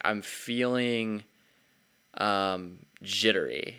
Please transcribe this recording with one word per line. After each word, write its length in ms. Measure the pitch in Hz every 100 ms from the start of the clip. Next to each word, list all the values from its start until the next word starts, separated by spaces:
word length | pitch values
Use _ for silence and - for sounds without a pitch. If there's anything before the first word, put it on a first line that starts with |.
I'm 180 | - 104
feeling, 1000 | - - - 120 123 123 123 117 110 104 - _ _ _ _ _ _ _ _
um, 680 | - 104 101 95 92 90 90 - -
jittery, 720 | 98 - 110 95 69 62 -